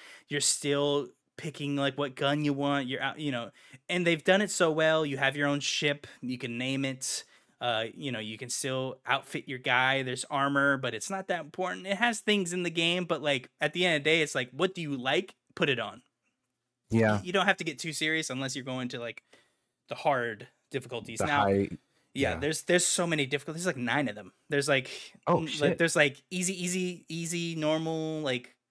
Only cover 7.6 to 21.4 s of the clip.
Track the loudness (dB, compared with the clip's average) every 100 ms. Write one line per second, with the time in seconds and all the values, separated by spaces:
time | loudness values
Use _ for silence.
7.6 | -2 0 -2 -6 -6 -6 -6 -8 -6 -4
8.6 | -2 -2 -4 -4 0 0 0 -8 -6 -4
9.6 | 2 4 6 2 0 -4 -2 0 2 4
10.6 | 4 2 -2 -4 -6 -6 -4 -4 -6 -6
11.6 | -4 -4 -4 0 0 2 2 2 2 -2
12.6 | -2 0 2 0 0 0 0 0 -4 -4
13.6 | -2 2 2 2 4 2 2 -2 -4 -2
14.6 | -2 -2 -6 -4 0 0 -2 -10 _ 0
15.6 | 0 0 -4 -10 _ _ _ _ _ _
16.6 | _ _ 0 4 4 2 0 2 2 2
17.6 | -4 -6 -8 -4 -2 0 -2 -4 -6 -6
18.6 | -6 -6 -6 -6 -10 -12 -20 -20 _ _
19.6 | _ _ -14 -2 0 2 0 -6 -12 _
20.6 | _ -8 -8 -10 -8 -4 2 2